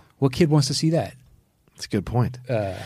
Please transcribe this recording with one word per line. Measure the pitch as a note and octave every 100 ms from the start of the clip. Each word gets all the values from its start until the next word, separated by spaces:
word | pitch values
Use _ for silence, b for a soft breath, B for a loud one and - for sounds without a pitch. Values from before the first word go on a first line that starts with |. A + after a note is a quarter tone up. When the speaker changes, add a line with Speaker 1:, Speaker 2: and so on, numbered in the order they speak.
| - -
Speaker 1:
What | C3+
kid | C3 E3
wants | D3+ C3+
to |
see | C#3 D#3+
that? | D#3+ F#2 - - _ _ _ _ -
Speaker 2:
That's | -
a |
good | A2 F2
point. | A#2 A#2+ B2 -
Speaker 1:
Uh, | A2+ G2 F#2